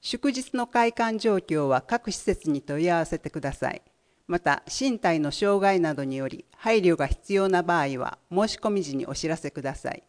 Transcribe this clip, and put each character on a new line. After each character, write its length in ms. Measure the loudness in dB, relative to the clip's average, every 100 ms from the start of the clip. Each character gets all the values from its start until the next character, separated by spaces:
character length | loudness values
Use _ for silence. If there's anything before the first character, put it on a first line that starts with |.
祝 320 | -6 -4 -2
日 240 | -2 -4 -4
の 100 | -2
開 260 | 2 2
館 260 | 2 -2 0
状 180 | 2 0
況 260 | 0 0
は 200 | 2 2
各 280 | 0 -4 -4
施 80 | -6
設 320 | -2 -2 0
に 100 | -2
問 200 | -2 -2
い 80 | 2
合 60 | 2
わ 80 |
せ 160 | 0 -4
て 100 | -6
く 100 | -6
だ 120 | -6
さ 180 | -4 -6
い。 120 | -6 _ _ _ _ _
ま 120 | -2
た、 220 | 2 0 -2
身 320 | -4 -2 0
体 220 | 2 2
の 120 | 0
障 280 | 0 2 4
害 200 | 4 4
な 140 | 2
ど 100 | 0
に 120 | -4 -4
よ 120 | -6
り 160 | -8 -18 _
配 260 | 2 4
慮 140 | 6 4
が 100 | 2
必 260 | -2 0
要 160 | 0 4
な 140 | 2
場 180 | 2 0
合 180 | 0 -2
は、 200 | -6 -8 _
申 160 | 0 0
し 120 | 0
込 120 | -2
み 120 | -2
時 120 | -2
に 120 | -4 -4
お 80 |
知 120 | -6 -4
ら 100 | -4
せ 140 | -6
く 120 | -6
だ 120 | -8
さ 180 | -6 -8
い。 100 | -10